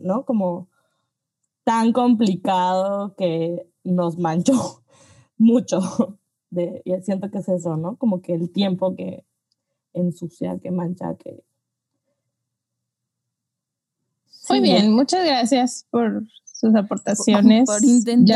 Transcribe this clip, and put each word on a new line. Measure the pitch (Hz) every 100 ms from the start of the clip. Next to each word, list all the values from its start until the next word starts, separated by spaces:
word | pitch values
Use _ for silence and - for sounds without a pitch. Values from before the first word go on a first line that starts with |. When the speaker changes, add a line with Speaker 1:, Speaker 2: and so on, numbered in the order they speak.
Speaker 1:
¿no? | 180 214
Como | - 226 185 175 185 _ _ _ _ _ _ _ _ _
tan | - 226 226
complicado | 240 247 220 220 180 - 185 180 185 196 202 202 -
que | 185 165 165 175 - _
nos | 185 180 175 165
manchó | 170 165 180
<laughs> | 262 185 - _ _ _ _ _ _
mucho. | 226 233 185 - 180 - 185 - _ _ _
De, | 175 175 180
y | - 185
siento | 185 190 196
que | 202
es | 175
eso, | 180 165 156
¿no? | 170 226
Como | 240 180
que | -
el | 170 170
tiempo | 190 196 185 185
que | 185 185 185 _ _ _ _ _ _ _
ensucia, | 175 180 170 175 - 180 185
que | 185
mancha, | 180 175 180 - -
que | - - _ _ _ _ _ _ _ _ _ _ _ _ _ _ _ _ _ _ _ _ _ _ _ _ _ _ _ _ _ - -
Speaker 2:
Muy | 254
Speaker 1:
Sí. |
Speaker 2:
bien, | 220 208 214
muchas | 220 277 370
gracias | 349 262 233 262 247 - -
por | 240 226 202 220 _
sus | _ - 226 220
aportaciones. | 202 202 - 208 - 208 208 220 254
Speaker 3:
Por, | 208
por | 254
intentar. | 247 220 240 202